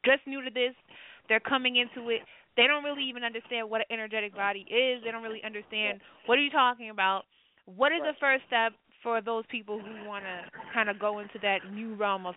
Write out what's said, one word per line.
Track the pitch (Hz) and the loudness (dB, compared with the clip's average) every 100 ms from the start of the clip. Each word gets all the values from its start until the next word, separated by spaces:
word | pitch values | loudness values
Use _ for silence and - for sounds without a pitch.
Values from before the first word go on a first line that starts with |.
just | 247 277 - | 2 2 2
new | 269 | -8
to | 254 | -6
this, | 233 247 254 _ - - - - | -2 -2 -2 _ -20 -20 -18 0
they're | 220 | 2
coming | - 269 254 247 | 2 0 2 2
into | 240 254 233 | 0 -4 -4
it, | 226 - - _ - | -4 -4 -18 _ 4
they | 247 | 4
don't | 294 | 4
really | 285 285 | 0 -4
even | 269 240 | -6 -6
understand | 240 226 - 240 220 | -6 -6 -6 -6 -2
what | 220 | -2
an | 220 | -2
energetic | 226 220 220 208 | -4 -4 -4 -4
body | 190 202 196 | -2 -2 -2
is. | 196 226 262 247 | 0 2 2 2
They | 226 | -4
don't | 226 | -8
really | 226 220 | -8 -8
understand, | 220 208 208 214 214 202 - - - | -8 -10 -8 -4 -2 -4 -12 -10 2
what | 254 | 4
are | |
you | 285 | 4
talking | 294 247 240 226 | 4 4 2 -4
about? | 214 190 190 - _ _ _ - | 0 2 2 -4 _ _ _ -20
What | 185 277 | 0 2
is | 330 | 2
the | 302 294 | -2 0
first | 277 269 - | 2 2 2
step | 240 226 220 _ _ | 2 2 -2 _ _
for | 240 226 | -4 -2
those | 214 226 226 | -2 -4 -4
people | 233 208 214 | -10 -8 -8
who | 202 220 208 | -8 -12 -10
wanna | 202 196 180 - - - | -10 -8 -10 -12 -16 -4
kinda | 240 208 | 0 0
go | 202 208 208 | 0 -2 -2
into | 202 214 | -6 -2
that | 202 190 190 | 0 0 0
new | 208 226 | -8 -8
realm | 208 208 190 | -2 0 0
of | 185 | -4